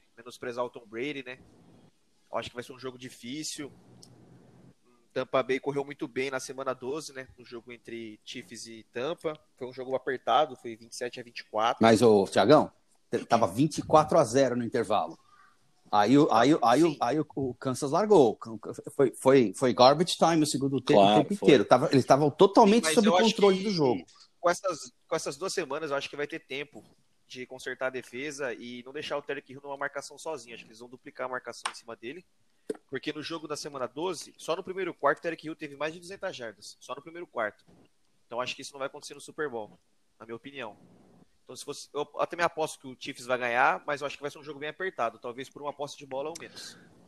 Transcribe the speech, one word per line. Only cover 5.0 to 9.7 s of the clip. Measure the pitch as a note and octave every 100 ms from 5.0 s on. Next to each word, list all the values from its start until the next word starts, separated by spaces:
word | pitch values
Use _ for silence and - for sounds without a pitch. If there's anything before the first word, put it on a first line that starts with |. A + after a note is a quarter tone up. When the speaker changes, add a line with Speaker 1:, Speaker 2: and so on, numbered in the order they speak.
| _
Speaker 1:
Tampa | B2+ C3 C3+
Bay | A#2+ C3+
correu | C#3 C#3+
muito | C#3 D3 D3
bem | B2 C3+
na | C3
semana | - C3 C3+ B2+
doze, | B2+ D3+ -
né? | C3+ C3 -
No |
jogo | A#2 A#2+ A#2+
entre | A#2 - A#2 A2 G#2+
Chiefs | - C3 - A2 A#2
e | A2+ -
Tampa. | A#2+ C#3 F3 D#3+ D3+ _ -
Foi |
um | B2